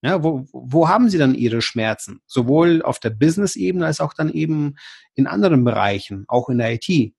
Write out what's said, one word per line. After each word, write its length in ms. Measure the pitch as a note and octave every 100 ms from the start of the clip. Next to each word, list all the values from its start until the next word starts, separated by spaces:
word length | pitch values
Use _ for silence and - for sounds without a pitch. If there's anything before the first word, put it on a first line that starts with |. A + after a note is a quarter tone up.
Ja, 200 | C#3+ F#3
wo, 220 | D#3 C#3 C3
wo 360 | C3 B2 D3 D#3+
haben 220 | G#3 A#3+
sie 80 | F#3
dann 180 | C3+ B2+
ihre 260 | A#2+ A2+
Schmerzen? 600 | - A#2+ A2 A2 - F#2 _
Sowohl 560 | C3 B2 D3 E3+ E3
auf 160 | C3+ B2+
der 100 | A#2
Business-Ebene 760 | G#2+ D#3 F3 G3 - F#3 F3+ D#3+
als 160 | D3+
auch 120 | D#3
dann 160 | - D#3
eben 460 | D#3+ D#3 D#3 D3 C#3+ - - _ -
in 120 | C3+
anderen 360 | F#3 G3 D3
Bereichen, 640 | A#2+ G#2+ G2+ G2+ - G2 G2+
auch 200 | B2 B2
in 100 | B2
der 140 | A#2
I 60 | A#2
T. 340 | - E3+ G#2+